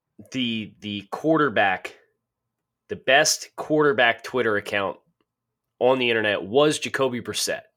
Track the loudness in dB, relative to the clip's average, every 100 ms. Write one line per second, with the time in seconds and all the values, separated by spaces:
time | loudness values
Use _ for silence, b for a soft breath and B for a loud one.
0 | _ -20 -12 -6 -4 -4 -8 -12 -10 -10
1 | -10 -4 0 2 2 2 2 0 -6 -18
2 | _ _ _ _ _ _ _ _ -14 -8
3 | 2 2 2 -2 -8 -12 -2 2 2 4
4 | 2 2 -4 -2 0 0 -2 -2 -4 -6
5 | _ _ _ _ _ _ _ 0 2 2
6 | 2 0 0 -2 0 2 2 2 -4 -2
7 | -2 -4 -8 -6 -6 -6 -10